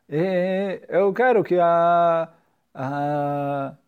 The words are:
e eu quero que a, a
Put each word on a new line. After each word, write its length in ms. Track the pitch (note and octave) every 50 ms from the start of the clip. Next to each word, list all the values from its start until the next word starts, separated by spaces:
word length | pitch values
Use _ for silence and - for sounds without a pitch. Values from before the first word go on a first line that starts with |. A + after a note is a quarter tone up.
| _ -
e 760 | C#3+ D3+ F3 F#3+ F#3 F3+ F3+ F#3+ F#3 F#3+ G3+ G3 F3 - - -
eu 240 | - E3+ G3 G3+ F#3+
quero 300 | A3+ A#3+ B3+ A#3+ G#3 E3+
que 140 | - F3 F3+
a, 680 | E3+ E3+ E3+ E3+ E3+ E3+ F3 E3+ E3+ E3+ E3 E3 E3 D#3+ - _ _ _ _ _ _ _ -
a 1000 | - C3 C3+ C#3+ C#3+ D3 D3 D3 D3 C#3+ C#3+ C#3+ C#3+ C#3+ C#3+ C#3+ C#3 C#3 C3+ C#3+ - _